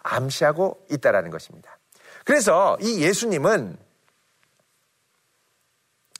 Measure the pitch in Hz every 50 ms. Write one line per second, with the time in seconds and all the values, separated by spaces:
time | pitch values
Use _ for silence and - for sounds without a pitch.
0 | - - - 120 127 135 135 - 165 147 151 165 190 190 - - _ _ 147 139
1 | - 123 107 98 85 85 80 80 - - - - - - - _ _ _ _ _
2 | - - - - - - 285 294 208 202 160 180 196 160 90 - 196 226 233 185
3 | 147 175 202 202 226 233 190 143 139 190 220 180 117 92 78 - _ _ _ _
4 | _ _ _ _ _ _ _ _ _ _ _ _ _ _ _ _ _ _ _ _
5 | _ _ _ _ _ _ _ _ _ _ _ _ _ _ _ _ _ _ _ _
6 | _ _ _